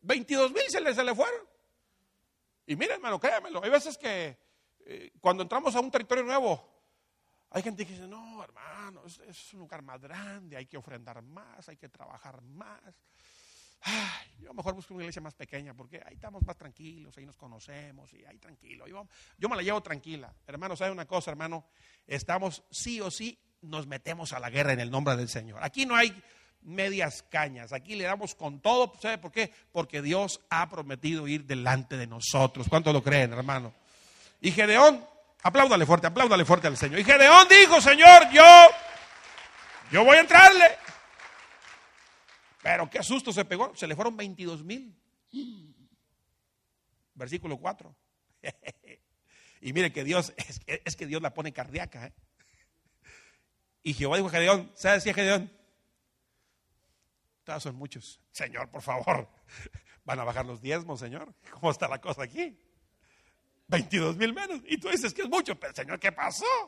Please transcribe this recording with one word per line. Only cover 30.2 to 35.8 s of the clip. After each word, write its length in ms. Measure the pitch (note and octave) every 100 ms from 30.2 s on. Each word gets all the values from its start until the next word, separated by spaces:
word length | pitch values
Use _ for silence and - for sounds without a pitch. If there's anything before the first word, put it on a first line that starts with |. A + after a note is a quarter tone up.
| G3 - _
ha 180 | E3 E3+
prometido 580 | E3+ C#3+ C3 D3+ D#3+ D3
ir 180 | D3+ C#3
delante 520 | C3+ B2 C3 C3 C3+
de 80 | A#2+
nosotros. 640 | A2+ A2+ C#3 C3 C3+ B2
¿Cuántos 240 | D#3+ D#3
lo 80 | D3
creen, 320 | B2+ C#3+ B2+
hermano? 400 | A#2 C3 C3+ A#2+ - _ _ - - - _
Y 100 | F3+
Gedeón, 540 | F3 G#3+ A3 D#4 C4 - - _ _
apláudale 440 | F3+ F3+ C4+ G#3